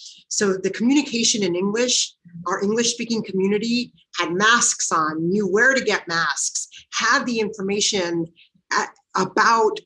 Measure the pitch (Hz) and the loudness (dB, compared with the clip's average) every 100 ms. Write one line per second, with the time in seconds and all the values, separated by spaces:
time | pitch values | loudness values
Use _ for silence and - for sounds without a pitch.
0 | - - - - 208 185 190 - 233 285 | -20 -20 -8 -2 0 0 -2 0 2 4
1 | 285 233 220 226 190 175 202 220 247 - | 2 0 0 0 0 0 -2 0 0 0
2 | - _ - 170 175 196 202 220 233 - | -4 _ -20 -12 -6 -2 0 0 0 -2
3 | 226 226 214 190 196 208 233 240 240 _ | -4 -4 -2 0 2 2 0 -2 -4 _
4 | _ - 165 180 214 233 - - - 170 | _ -6 -2 2 4 4 2 -2 -2 0
5 | 156 156 165 208 196 202 254 262 208 185 | 0 -2 0 0 2 2 4 2 0 -2
6 | - 165 156 - - - - - - - | -2 -2 -2 -2 -4 -6 -10 -14 -10 -4
7 | 220 269 247 226 208 - 190 208 196 202 | 0 2 0 -2 -2 -4 -4 0 0 0
8 | 175 170 165 _ _ _ - 190 - - | 0 -2 -4 _ _ _ -4 -2 -2 -8
9 | _ - 185 233 208 226 214 - | _ -4 -2 2 4 4 2 0